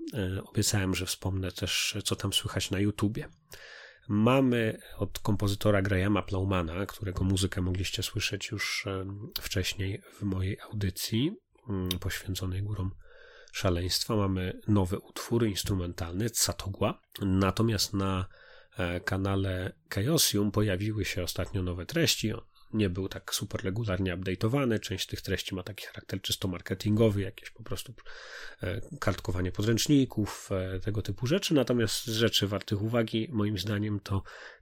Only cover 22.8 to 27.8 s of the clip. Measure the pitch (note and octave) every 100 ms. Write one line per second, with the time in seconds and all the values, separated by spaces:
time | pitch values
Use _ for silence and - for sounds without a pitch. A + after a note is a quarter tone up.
22.8 | G2+ F2 F#2+ - - - - G#2 G2 G2+
23.8 | A2 F#2 F#2+ F2 F#2 F2+ A2 C3+ C3 G#2+
24.8 | - F#2+ - - - F#2 - F#2 F2+ G2+
25.8 | - - - G2 - G2+ G2 F2 - F#2+
26.8 | G#2 G#2+ A2+ G2+ G2 - - - A2+ F#2+